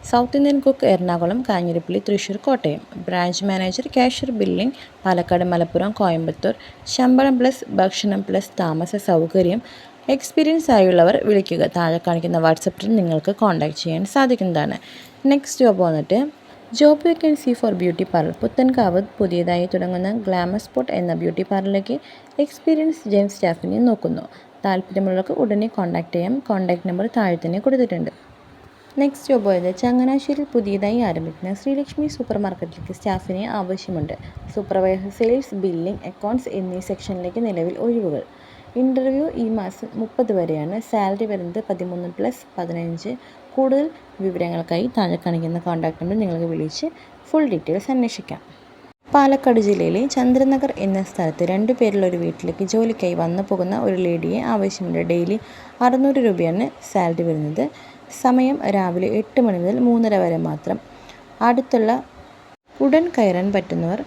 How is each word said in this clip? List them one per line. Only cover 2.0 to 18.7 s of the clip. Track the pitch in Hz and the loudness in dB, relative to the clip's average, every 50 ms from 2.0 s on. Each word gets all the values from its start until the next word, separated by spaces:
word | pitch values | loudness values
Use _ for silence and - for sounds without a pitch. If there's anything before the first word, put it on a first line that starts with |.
| 196 | -2
തൃശ്ശൂർ, | - 202 196 - - 196 208 - | 0 -2 -2 -2 -6 -8 -4 0
കോട്ടയം. | 285 262 247 - 156 147 - - - - - 175 - | 0 0 0 0 -4 -4 -4 -10 -14 -16 -12 -8 -4
ബ്രാഞ്ച് | 180 180 175 180 175 - 196 196 | -2 0 0 -2 -2 -2 -2 -2
മാനേജർ, | 190 190 185 185 185 - 254 - - | -2 0 -2 -2 -4 -6 -8 -2 2
കാഷ്യർ, | 262 247 254 247 - - 262 240 214 | 2 2 2 2 -2 -6 -4 -2 -2
ബില്ലിംഗ് | 202 190 180 180 208 262 277 - - - - - - | 0 0 0 0 -2 -2 -4 -6 -20 -20 -20 -4 0
പാലക്കാട്, | 190 180 175 170 - 180 175 180 180 175 | 0 0 0 2 2 2 2 2 2 2
മലപ്പുറം, | 170 165 170 - 180 185 208 214 - | 0 0 0 0 -2 -2 -2 -2 0
കോയമ്പത്തൂർ. | 208 180 165 165 165 160 160 - - 208 226 - - - - - - - - | 0 2 2 0 -2 -4 -6 -2 -4 -4 -4 -4 -12 -20 -20 -18 -12 -6 -2
ശമ്പളം | - 254 254 254 254 269 277 262 247 | 2 4 4 6 6 4 4 4 4
പ്ലസ് | 247 254 262 - - - 208 190 | 2 2 0 -2 -10 -2 0 2
ഭക്ഷണം | 185 190 - - - 208 196 196 196 196 | 2 2 0 -2 -2 -2 -2 -2 -2 -2
പ്ലസ് | 190 190 196 - - - 180 | -2 -2 -2 -2 -4 -2 -2
താമസ | 165 156 160 170 175 - 208 - - | 0 0 -2 -4 -4 -4 -4 0 2
സൗകര്യം. | 180 160 165 165 - 190 180 175 185 233 - - - - - - - - - - 269 | 2 2 2 2 2 2 4 4 2 -2 -6 -10 -20 -20 -20 -20 -20 -10 -2 -2 -2
എക്സ്പീരിയൻസ് | 269 - - - 320 311 302 320 330 320 302 247 | -2 -2 -2 0 2 2 4 2 2 4 4 6
ആയുള്ളവർ | 208 185 185 180 175 165 180 214 - - - | 8 8 8 8 8 6 6 6 4 2 4
വിളിക്കുക. | 208 196 190 - 170 165 170 165 - | 4 2 2 0 0 0 0 0 2
താഴെ | 175 170 165 165 170 - | 0 0 2 0 0 0
കാണിക്കുന്ന | 180 170 170 160 170 175 165 160 | 0 -2 0 0 0 0 4 4
WhatsApp-ൽ | 160 160 160 - 190 - - - 208 226 214 | 4 4 4 0 -6 -4 -4 -2 2 2 2
നിങ്ങൾക്ക് | 180 165 160 156 - - 202 - | 2 2 0 0 0 -2 0 2
കോൺടാക്ട് | 220 202 175 156 147 156 151 - | 2 2 2 2 0 -2 -4 -4
ചെയ്യാൻ | - 170 160 165 196 - - | -6 -4 -2 -2 -4 0 2
സാധിക്കുന്നതാണ്. | 277 269 247 254 - 190 185 165 156 151 147 - - - - - - - - - - - 269 | 2 4 4 2 0 0 0 0 0 0 -2 -4 -8 -12 -18 -20 -20 -20 -20 -20 0 2 4
നെക്സ്റ്റ് | 277 285 277 - - - 262 | 4 4 2 -6 0 4 4
ജോബ് | 233 196 185 180 | 4 6 4 2
വന്നിട്ട് | 170 160 151 139 - 185 226 277 302 - - - - - - - - 233 | 2 2 -2 0 0 0 0 0 -2 -6 -16 -20 -20 -20 -20 -18 -12 0
job | - 294 294 302 294 - | 6 6 6 6 6 4
vacancy | 339 339 330 330 311 302 285 - 254 240 - | 0 0 2 2 0 0 2 0 -2 0 0
for | - 220 196 180 | 0 -2 0 0
beauty | 180 180 170 165 190 - - | 0 0 0 -2 -4 0 0
parlour. | 170 156 170 175 - | 0 0 0 -4 -4
പുത്തൻകാവ് | - 226 - - 262 262 | -4 -2 2 2 2 4